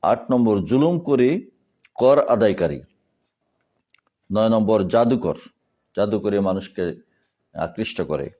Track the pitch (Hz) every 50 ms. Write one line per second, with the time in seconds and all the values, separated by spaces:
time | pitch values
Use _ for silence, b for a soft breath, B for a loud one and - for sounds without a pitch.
0 | - 80 110 117 - - 131 123 120 113 107 101 90 - 117 131 147 165 180 170
1 | 170 - 143 127 123 127 156 214 262 - _ _ _ _ _ _ _ - _ -
2 | 120 127 139 147 - - 120 110 113 107 98 - 85 80 73 65 64 _ _ _
3 | _ _ _ _ _ _ _ _ _ _ _ _ _ _ _ _ _ _ _ _
4 | _ _ _ _ _ _ 98 104 110 113 113 110 110 101 110 107 98 87 - 117
5 | 117 117 135 117 - 90 - - - - _ _ _ _ _ _ _ _ _ -
6 | 101 104 104 104 - 104 101 101 98 95 92 95 92 - _ - 92 85 - -
7 | _ _ _ _ _ _ _ _ _ _ _ 78 80 82 - - 110 110 - -
8 | 87 78 78 71 69 - - _